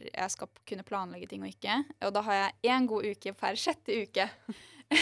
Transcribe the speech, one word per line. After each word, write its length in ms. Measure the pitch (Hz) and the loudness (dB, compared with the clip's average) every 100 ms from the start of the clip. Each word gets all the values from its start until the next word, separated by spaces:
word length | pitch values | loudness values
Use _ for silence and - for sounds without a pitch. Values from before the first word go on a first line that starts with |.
| - | -10
jeg 180 | - 190 | -6 -4
skal 160 | - - | -6 -10
p-, 160 | - - | -14 -10
kunne 180 | 190 - | -10 -6
planlegge 400 | 202 180 180 180 | -6 -6 -10 -12
ting 140 | 196 | -10
og 80 | 190 | -12
ikke. 300 | - 202 233 285 - | -6 0 0 0 -4
Og 100 | 202 | 0
da 80 | 202 | 0
har 120 | 214 196 196 - | 2 2 2 2
jeg 80 | 233 | 4
en 160 | 254 254 | 4 4
god 180 | 214 | 0
uke 280 | 214 202 190 | -2 -6 -8
per 240 | 196 196 208 | -4 -2 0
sjette 380 | - 311 - 226 | 0 -2 0 -2
uke. 240 | 202 - 202 - - - - 285 - | 0 0 0 -4 -12 -12 -14 -20 2
<laughs> 0 | 302 | 4